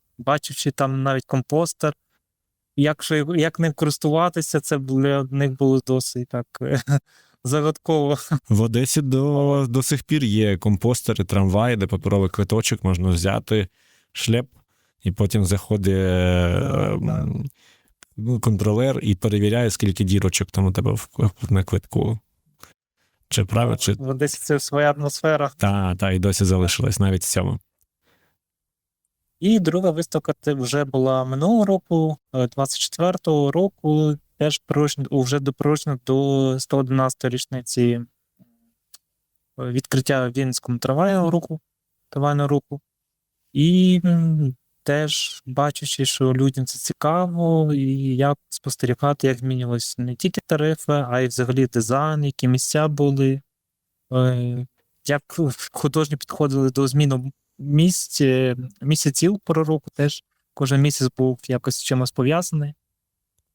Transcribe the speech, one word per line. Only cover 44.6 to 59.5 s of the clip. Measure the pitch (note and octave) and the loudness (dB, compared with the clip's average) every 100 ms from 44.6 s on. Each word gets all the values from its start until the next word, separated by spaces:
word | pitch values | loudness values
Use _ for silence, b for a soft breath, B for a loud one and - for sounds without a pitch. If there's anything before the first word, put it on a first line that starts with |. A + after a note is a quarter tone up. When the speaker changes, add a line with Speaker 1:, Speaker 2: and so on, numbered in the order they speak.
| _ _ | _ _
Speaker 1:
теж | - C#3+ D3+ - - - - | -2 -2 0 -4 -6 -10 -8
бачачи, | B2+ D3 - C#3+ - C3+ | -2 -2 -2 -8 -4 -2
що | - C3 | 0 0
людям | B2+ C3+ C3+ B2+ | 2 0 0 -6
це | - | -6
цікаво, | - - D3 E3+ F3+ E3+ E3 D#3+ D#3 | -8 -4 0 0 -2 0 2 2 2
і | C#3+ C3+ C3+ C3+ B2+ | 2 0 0 -2 2
як | C#3 D3 _ | 2 0 _
спостерігати, | - - - B2 B2 C#3+ C#3+ C3+ | -10 -8 -4 -2 0 0 2 0
як | A#2+ | 0
змінювалися | C3 B2+ A#2+ A#2+ - - | -2 -4 -2 -4 -6 -6
не | B2 B2 | -6 -2
тільки | F#3 - - | -4 -4 -2
тарифи, | D#3 D3+ D#3 - D3 B2+ | 0 0 -2 -2 -2 0
а | B2 | 0
й | B2+ | -2
взагалі | B2 B2 C3 C3 | -2 -2 0 0
дизайн, | A#2+ G#2+ C3 D3+ D3+ | 0 0 0 0 0
які | C#3+ - B2+ | -2 -2 0
місця | B2+ - D3+ D#3 | 0 0 0 0
були, | D3 C#3+ C#3 C3+ C3+ - _ _ _ _ _ _ | 2 0 2 0 0 -8 _ _ _ _ _ _
е, | B2+ B2+ B2 A#2+ A#2+ B2+ _ _ _ - | 0 0 0 -4 -6 -10 _ _ _ -4
як | C#3+ - - D#3 B2+ - | -4 -4 -2 -2 -2 -10
художні | - D3+ D#3 D3 D3 | -4 -2 0 -2 -4
підходили | - - D3 C3+ C3+ | -8 -2 0 2 0
до | B2+ C3+ | 0 0
зміни | C#3 D3 C3 C3 - _ _ | 2 2 0 -4 -14 _ _
місць, | C#3+ D3 F3 F3 - - | 0 4 4 2 -6 0
е, | C#3 C3 C3 B2 B2+ - | 2 4 2 -2 -8 -8
місяців | C3+ D#3 D3+ - E3+ G3+ | -2 0 0 2 0 0
пору | - | -2